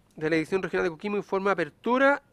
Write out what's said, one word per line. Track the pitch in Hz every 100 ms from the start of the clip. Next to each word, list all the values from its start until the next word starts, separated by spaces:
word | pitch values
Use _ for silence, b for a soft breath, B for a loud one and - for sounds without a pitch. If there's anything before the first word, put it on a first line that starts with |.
| _
de | - 156
la | 160
edición | 156 190
regional | 180 185
de | 185
Coquimbo, | 156 208 208
informa | - 196 196
apertura, | 180 151 - 220 247 277 285 -